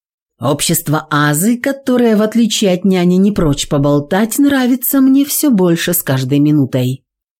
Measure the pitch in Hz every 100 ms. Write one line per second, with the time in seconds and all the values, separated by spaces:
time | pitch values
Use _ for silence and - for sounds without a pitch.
0 | _ _ _ _ 123 147 - 165 - 151
1 | 156 147 147 147 208 240 269 277 - 247
2 | 233 208 214 226 233 - 196 180 196 185
3 | 175 180 202 202 160 143 - 147 143 147
4 | 143 190 220 - 285 277 247 254 - 277
5 | 262 269 277 - 302 214 185 165 - 175
6 | - 131 131 143 147 151 135 131 127 131
7 | _ _ _ _